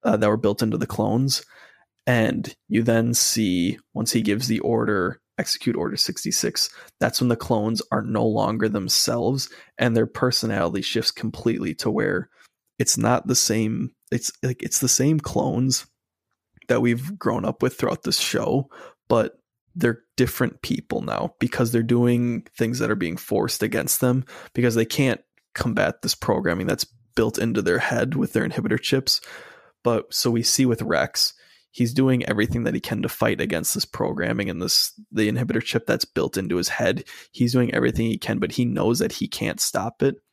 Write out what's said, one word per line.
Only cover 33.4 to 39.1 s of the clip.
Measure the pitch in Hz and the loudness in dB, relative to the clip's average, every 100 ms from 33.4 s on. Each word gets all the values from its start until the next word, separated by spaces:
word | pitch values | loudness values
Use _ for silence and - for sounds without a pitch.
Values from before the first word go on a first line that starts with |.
against | - 82 - 202 | -2 -2 -2 -4
this | - | -6
programming | - 180 - 175 180 196 | -4 -4 -2 -2 -2 -4
and | - | -4
this, | 90 - - - - | -2 0 0 -6 -8
the | 107 107 | 0 0
inhibitor | 120 120 110 | 0 -2 -2
chip | - - - | 0 -4 0
that's | - - | -2 -2
built | - 64 - | -2 -2 -2
into | 92 90 | -2 -2
his | 90 | -2
head. | - 117 85 - - - | 0 0 0 -6 -18 -20
He's | - 120 | 0 2
doing | 127 120 | 4 2
everything | - 123 - 113 | 2 0 0 -2
he | 113 | -2
can, | - 104 | -2 -2
but | 104 | -2
he | - 123 | 0 -2
knows | - 151 165 | 0 0 2
that | - | 0